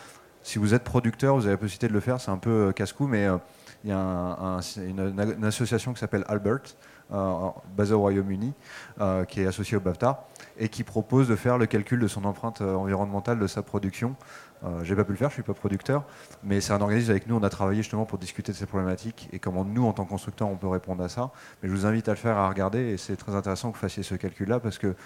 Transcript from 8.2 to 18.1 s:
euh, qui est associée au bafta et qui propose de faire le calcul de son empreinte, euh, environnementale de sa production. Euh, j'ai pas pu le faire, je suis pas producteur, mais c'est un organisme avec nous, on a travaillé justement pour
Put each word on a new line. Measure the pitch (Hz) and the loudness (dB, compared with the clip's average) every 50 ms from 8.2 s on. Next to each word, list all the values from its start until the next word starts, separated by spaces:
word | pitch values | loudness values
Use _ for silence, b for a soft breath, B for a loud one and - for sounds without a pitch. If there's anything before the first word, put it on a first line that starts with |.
| 98 98 98 95 110 131 143 B B B B B B B B - | 2 0 -2 -2 -2 -4 -6 B B B B B B B B -2
euh, | 104 95 95 92 90 | 0 2 2 2 0
qui | - - 104 | -2 -2 0
est | 95 95 | 0 0
associée | 90 - 101 - 113 101 | 0 -2 -2 0 0 0
au | |
bafta | 92 92 85 - 117 123 139 - B B B B B B B - | 2 0 0 2 2 2 2 0 B B B B B B B -4
et | 110 107 | -4 -4
qui | - 107 113 | -4 -4 -8
propose | - - 113 104 - 127 131 139 120 | -4 -2 -4 0 4 6 6 6 6
de | 110 | 4
faire | 95 - 123 123 123 | 2 4 2 4 4
le | 117 - | 2 2
calcul | - 107 101 - 127 120 | 2 0 0 2 0 2
de | 117 95 | 2 0
son | - 104 98 | 0 -2 -2
empreinte, | 101 95 - - 117 107 - | -2 -4 -2 -6 -8 -6 -2
euh, | 104 95 95 | -2 0 0
environnementale | 92 98 98 98 95 101 101 101 101 95 120 120 117 | 0 2 2 2 2 0 0 -2 -4 0 0 0 2
de | 101 92 | 2 0
sa | - 107 | 0 -4
production. | 95 - - 101 98 95 - - 117 123 135 - B B B B B B B B - | -6 -4 -4 -2 -2 -2 -4 -2 -4 -4 -4 -6 B B B B B B B B -8
Euh, | 90 87 85 85 | -6 -6 -4 -2
j'ai | 85 101 | -2 0
pas | 101 104 | 0 2
pu | 92 | 0
le | 98 - | 0 0
faire, | 123 143 | 0 -2
je | - | -2
suis | - 107 | -4 -6
pas | - 98 | -6 -6
producteur, | - - 101 98 95 - - 135 147 139 B B B B B B B - | -4 -2 -2 -2 -2 0 0 0 0 -2 B B B B B B B -2
mais | 101 98 98 | 0 0 2
c'est | - - 104 | 2 2 2
un | 101 | 2
organisme | 104 104 104 117 120 113 | 4 4 4 4 4 4
avec | 104 95 - 110 | 4 2 4 2
nous, | 117 | 0
on | 113 104 | 2 2
a | 98 | 2
travaillé | - - 101 95 101 107 107 | 2 2 0 2 2 2 0
justement | - - 107 110 | -2 -2 -2 -2
pour | - | -2